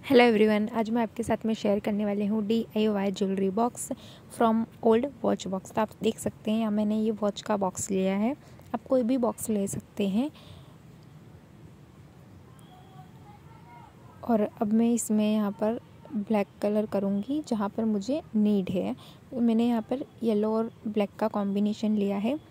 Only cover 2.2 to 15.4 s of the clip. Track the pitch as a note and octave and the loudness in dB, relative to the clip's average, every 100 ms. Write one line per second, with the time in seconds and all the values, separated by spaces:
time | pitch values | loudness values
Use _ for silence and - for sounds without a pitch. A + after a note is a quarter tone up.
2.2 | G3+ A3 G3+ A3+ A3 A3 G#3+ G3+ G3 G3 | 0 -2 0 0 0 0 0 0 -2 0
3.2 | F#3+ F#3+ F#3+ F#3+ A#3+ - - C4 - - | -2 0 0 0 -2 -2 -10 -10 -12 -20
4.2 | - - A#3 A3 A3+ - A#3 A3+ C#4 C4+ | -20 0 2 2 -2 0 4 4 2 -2
5.2 | G3+ G3+ F#3 F#3+ - - G#3+ - A3 A3+ | -2 -2 -4 -8 -6 -2 -2 -2 -4 -2
6.2 | G#3+ - - A3 A3 G#3 G#3 G#3+ A3 G#3 | -6 -6 -4 -2 0 0 0 0 0 0
7.2 | G#3 G3+ - G#3 F#3+ - - F#3+ F#3+ G3 | -2 -4 -4 -2 -2 -4 -4 0 2 2
8.2 | A3 D4 - - - A#3+ - C4 A3+ C4 | 0 -2 -10 -20 -10 -10 0 0 2 0
9.2 | A#3 G#3+ - G#3 G3 - - - G3+ G3 | 0 -4 -4 -2 -2 -6 -12 -4 0 0
10.2 | C#4+ - - - - - - - - - | -2 -6 -20 -20 -20 -20 -20 -20 -20 -20
11.2 | - - - - - - - - - - | -20 -20 -20 -20 -20 -20 -20 -20 -20 -20
12.2 | - - - - - F#4 - F#4+ F#4 - | -20 -20 -20 -20 -20 -20 -20 -20 -20 -20
13.2 | - G#4+ - - - - - - - - | -20 -20 -20 -20 -20 -20 -20 -20 -20 -16
14.2 | - A3+ G#3+ - G#3+ A3 A#3 A#3 - G#3+ | -2 0 0 -4 -2 2 2 0 0 0
15.2 | G#3+ G#3+ | 2 2